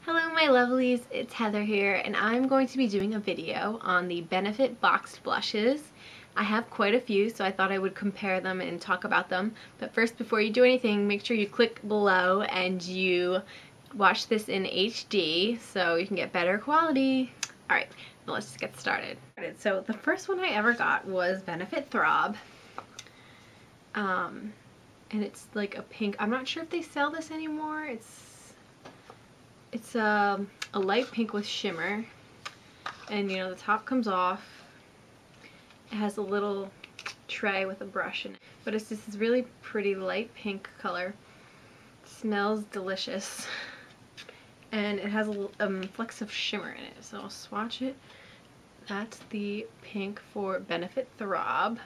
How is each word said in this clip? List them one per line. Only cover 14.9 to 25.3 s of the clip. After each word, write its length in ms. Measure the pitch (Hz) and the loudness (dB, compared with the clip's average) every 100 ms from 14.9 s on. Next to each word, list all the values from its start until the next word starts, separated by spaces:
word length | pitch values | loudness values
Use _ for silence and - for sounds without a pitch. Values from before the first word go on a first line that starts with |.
| - - | 0 0
D 500 | 208 156 165 202 233 | 0 2 2 2 0
so 320 | - 196 180 | -4 0 2
you 140 | 170 196 | 2 0
can 80 | 190 | -2
get 180 | - | -2
better 240 | 180 175 208 | 0 2 2
quality. 720 | 247 302 330 269 269 262 254 - - - - | 2 4 4 4 4 4 0 -4 -10 -10 0
All 60 | - | 0
right, 120 | - - - - - | 0 -12 -20 -14 -6
now 80 | |
let's 140 | - - | -6 -6
just 120 | - | -10
get 200 | - - | -10 -6
started. 360 | - 98 92 - - - | -2 -2 -4 -12 -16 -12
All 60 | |
right, 180 | 165 - | -10 -4
so 220 | 208 190 190 | 0 0 -2
the 80 | |
first 340 | 220 - 381 - | -4 -2 -2 -2
one 120 | 370 | -2
I 80 | 370 | 0
ever 260 | 214 214 | 2 2
got 320 | 240 - - - | 2 2 0 0
was 380 | 185 175 190 | 0 2 0
Benefit 480 | 190 165 185 294 277 | -4 -6 -4 -6 -2
Throb. 440 | 226 156 151 170 208 - - - - - - - - - - - - - - - | 2 4 4 2 -4 -12 -20 -16 -16 -16 -20 -20 -20 -20 -20 -20 -20 -20 -20 -12
Um, 600 | - 196 185 175 - 214 - - - - - - | -4 0 0 -2 -6 -12 -14 -20 -20 -20 -20 -6
and 120 | 214 | -4
it's 220 | 202 | -4